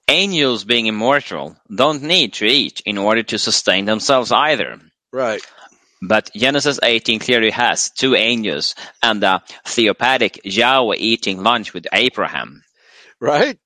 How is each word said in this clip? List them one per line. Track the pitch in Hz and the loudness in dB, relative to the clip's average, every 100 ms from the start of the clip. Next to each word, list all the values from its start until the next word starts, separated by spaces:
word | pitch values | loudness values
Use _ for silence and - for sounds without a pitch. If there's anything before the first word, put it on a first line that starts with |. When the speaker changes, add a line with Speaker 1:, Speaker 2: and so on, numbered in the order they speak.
| - | 0
Speaker 1:
Angels, | 156 202 170 135 113 | 0 2 2 0 0
being | 101 120 | 0 0
immortal, | 113 107 120 143 - 82 71 - _ | 0 0 0 0 -2 -8 -10 -14 _
don't | 101 143 147 | 0 2 0
need | 147 185 117 | 0 0 0
to | - 107 | 0 2
eat | 139 73 - | 2 0 -6
in | 104 101 | -6 -2
order | 101 113 | 0 0
to | 110 107 | 0 -4
sustain | - 101 - 95 101 | -2 0 0 0 0
themselves | 110 - 135 117 | -2 2 0 2
either. | 120 151 131 67 57 _ _ _ | 2 2 0 -4 -10 _ _ _
Speaker 2:
Right. | 127 123 104 - - - _ _ _ | -4 -4 -4 -10 -20 -20 _ _ _
Speaker 1:
But | 92 107 - 104 | 0 0 0 -2
Genesis | 127 143 143 127 | 0 2 -2 0
eighteen | 120 113 - 113 | 2 2 0 -4
clearly | - 120 110 | 0 2 2
has | 110 117 78 - | 2 0 0 -4
two | - 131 | -2 2
angels | 104 113 120 104 73 - - - - | 2 2 0 -2 -4 -6 -8 -16 -4
and | 117 104 | -2 2
a | 98 92 - - - | 2 0 -4 -18 -6
theopathic | - 107 95 120 131 104 - | 0 0 2 0 2 0 -4
Yahweh | 98 98 120 135 113 - | -4 0 2 4 2 0
eating | 110 113 104 92 | 0 -2 -2 0
lunch | 104 120 101 | 0 0 -2
with | 90 82 | -10 -2
Abraham. | 98 123 - 80 71 57 71 _ _ _ - - _ | 0 0 0 -4 -4 -10 -14 _ _ _ -20 -20 _
Speaker 2:
Right. | 123 147 277 226 | -2 2 0 -2